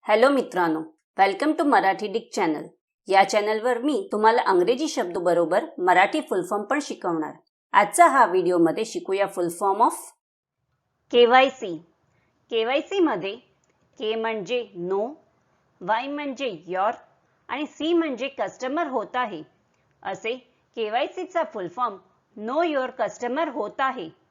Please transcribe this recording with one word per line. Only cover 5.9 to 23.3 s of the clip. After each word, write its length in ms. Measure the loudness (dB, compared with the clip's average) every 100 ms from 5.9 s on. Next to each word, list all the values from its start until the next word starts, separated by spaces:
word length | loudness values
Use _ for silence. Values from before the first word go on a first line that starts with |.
| 4 4 0
फुल 260 | -4 -4 -4
फॉर्म 180 | -6
पण 140 | -2 -4
शिकवणार. 500 | -4 -8 -4 -4 -6 -10 _ _ _
आजचा 340 | 2 2 6 6
हा 200 | 8 4
व्हिडिओमध्ये 580 | 4 2 4 4 2
शिकूया 420 | -4 -6 -4 -2 -2
फुल 220 | -2 -4
फॉर्म 340 | 0 0 4
of 120 | 2 2 -16 _ _ _ _ _ _ _ _ _ _
केवायसी. 680 | 4 8 8 6 0 -10 -10 -14 _ _ _ _ _ _
केवायसी 480 | -4 0 -2 -2 0
मध्ये 380 | 0 0 -6 -10 _ _ _ _ _ _
के 160 | -6
म्हणजे 540 | -4 -4 -6 -4 -6 -6 -10
no, 320 | -4 -2 -4 -8 _ _ _ _ _ _
वाय 260 | -4 -2 -2
म्हणजे 580 | -8 -8 -6 -8 -8 -8
your 240 | -2 -2 -2 _ _ _ _ _
आणि 180 | -10 -10
सी 260 | -6 0
म्हणजे 360 | 0 0 -4 -8
कस्टमर 580 | -6 -8 -6 -6 -4 -4
होत 300 | -4 -6 -6
आहे. 260 | -6 -8 -14 _ _ _ _ _
असे 320 | -10 -8 -8 -8 _ _ _ -8
केवायसीचा 680 | -4 -2 -4 -6 -6 -4 -4
फुल 140 | -6 -10
फॉर्म 280 | -4 -6 -6 _ _ _ -12
Know 360 | -6 -2 0 -2
Your 120 | -4 -4
Customer 480 | -6 -4 -6